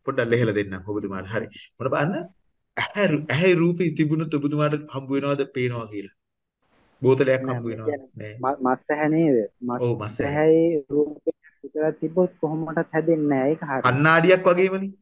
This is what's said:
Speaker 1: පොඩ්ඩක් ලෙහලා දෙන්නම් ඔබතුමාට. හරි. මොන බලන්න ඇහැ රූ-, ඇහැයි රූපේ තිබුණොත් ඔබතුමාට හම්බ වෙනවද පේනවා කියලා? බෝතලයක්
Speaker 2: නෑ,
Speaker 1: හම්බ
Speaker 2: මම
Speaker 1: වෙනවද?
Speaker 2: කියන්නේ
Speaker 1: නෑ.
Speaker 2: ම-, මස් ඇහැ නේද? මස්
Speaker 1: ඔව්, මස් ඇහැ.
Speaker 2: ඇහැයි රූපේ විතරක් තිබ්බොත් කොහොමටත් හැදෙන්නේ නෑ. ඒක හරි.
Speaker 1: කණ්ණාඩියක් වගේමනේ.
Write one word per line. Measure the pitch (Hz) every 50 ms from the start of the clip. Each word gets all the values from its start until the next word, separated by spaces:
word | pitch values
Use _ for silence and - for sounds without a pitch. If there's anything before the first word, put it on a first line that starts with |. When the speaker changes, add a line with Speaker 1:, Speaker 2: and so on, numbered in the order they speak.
Speaker 1:
පොඩ්ඩක් | _ - 135 127 120 117
ලෙහලා | 117 117 123 110 104
දෙන්නම් | 104 101 98 95 92 90 -
ඔබතුමාට. | 104 104 101 101 98 95 92 95
හරි. | 107 110 107 - - - - - _
මොන | _ - 131
බලන්න | - 143 143 160 214 311 349 - _ _ _ _ _ _ _ _ _
ඇහැ | - - - - 202 202
රූ-, | 180 156 147 151
ඇහැයි | - 120 139 175 190 180
රූපේ | 160 170 170 175 170 185 165 143
තිබුණොත් | 135 160 147 156 156 165 156 156
ඔබතුමාට | 147 139 147 147 147 151 147 147 147 151 151
හම්බ | - 135 135 131
වෙනවද | 139 139 139 143 143 143 143 139
පේනවා | _ 131 127 127 120 117 113 107
කියලා? | 107 104 98 98 _ _ _ _ _ _ _ _ _ _ _ _ _ _ _ _ _ _ -
බෝතලයක් | 123 131 131 143 131 131 127 131
Speaker 2:
නෑ, | 131 127
Speaker 1:
හම්බ | 120 117
Speaker 2:
මම | 117
Speaker 1:
වෙනවද? | 113 107 113
Speaker 2:
කියන්නේ | 147 147 139 135 - _ 113 107 107 104
Speaker 1:
නෑ. | 117
Speaker 2:
ම-, | 123 127 143 143
මස් | 131 127 131 127 _
ඇහැ | _ 151 147 156 151
නේද? | 156 160 165 156 135 117 107 - _ _
මස් | 123 123 120 123
Speaker 1:
ඔව්, | 123 120 117
මස් | 107 104 107 107
ඇහැ. | - - 143 147
Speaker 2:
ඇහැයි | 147 151 160 160 160 165 165 170 151 139
රූපේ | _ 143 147 147 147 - - _ - - _ _ - _ _
විතරක් | - 135 _ 156 156 156 156 156
තිබ්බොත් | - 156 160 180 180 180 -
කොහොමටත් | _ - 156 156 156 160 156 160 165 165 - -
හැදෙන්නේ | 156 156 160 165 156 151 147
නෑ. | 147 135 131 139
ඒක | 160 160 175
හරි. | 151 139 131 120
Speaker 1:
කණ්ණාඩියක් | 123 123 135 147 156 160 165 160 180 185 180 185
වගේමනේ. | 190 175 180 190 190 190 190 190 196 - _